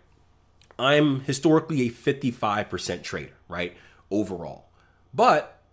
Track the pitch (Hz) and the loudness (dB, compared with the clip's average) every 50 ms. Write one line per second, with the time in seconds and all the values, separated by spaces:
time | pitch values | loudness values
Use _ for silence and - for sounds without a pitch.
0 | _ _ _ _ _ _ _ _ _ _ _ _ _ _ - - 123 139 147 147 | _ _ _ _ _ _ _ _ _ _ _ _ _ _ -8 -2 2 4 4 4
1 | 151 147 135 131 135 - 131 135 - 160 156 156 156 - 160 135 123 113 117 - | 4 2 0 -2 -2 -4 -4 0 4 4 4 4 2 0 -2 0 -2 -2 -4 -4
2 | - 143 135 135 - 123 117 - 113 107 101 107 101 - 95 90 - - 90 85 | -2 -2 -2 0 -2 -4 -4 -2 -2 -2 -2 -2 -4 -6 -8 -8 -6 -6 -8 -8
3 | - - 98 80 69 - - _ _ - 85 87 87 90 - - - - - _ | -8 -10 -10 -10 -10 -12 -18 _ _ -12 -8 -6 -6 -6 -8 -14 -20 -20 -20 _
4 | _ - 95 107 104 92 92 87 82 71 - - _ _ _ _ _ _ _ _ | _ -4 -2 -2 -2 -2 -6 -10 -10 -12 -14 -16 _ _ _ _ _ _ _ _
5 | _ _ - - 233 247 160 147 - - - _ _ _ | _ _ 0 4 4 6 6 4 0 -6 -18 _ _ _